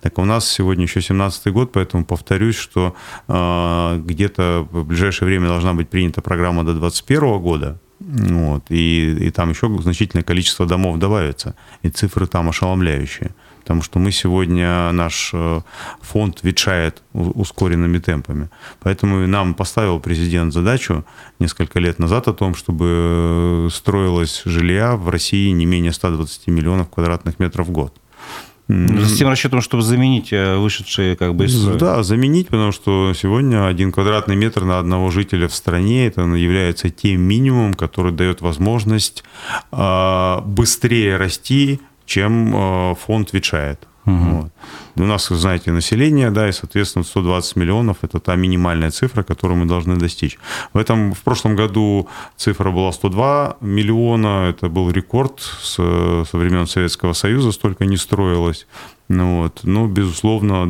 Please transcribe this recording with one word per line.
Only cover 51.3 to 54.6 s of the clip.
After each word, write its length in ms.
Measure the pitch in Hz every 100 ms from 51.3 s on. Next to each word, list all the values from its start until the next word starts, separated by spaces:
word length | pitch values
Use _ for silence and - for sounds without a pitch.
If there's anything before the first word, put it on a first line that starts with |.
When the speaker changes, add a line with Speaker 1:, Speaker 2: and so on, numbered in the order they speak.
| 120 110 104
Speaker 1:
году 500 | 107 104 107 101 - - - -
цифра 340 | - 98 95
была 220 | 87 95
сто 160 | 87 101
два 480 | 92 131 143 143 -
миллиона, 880 | 107 101 104 113 117 117 107 98 90
это 180 | -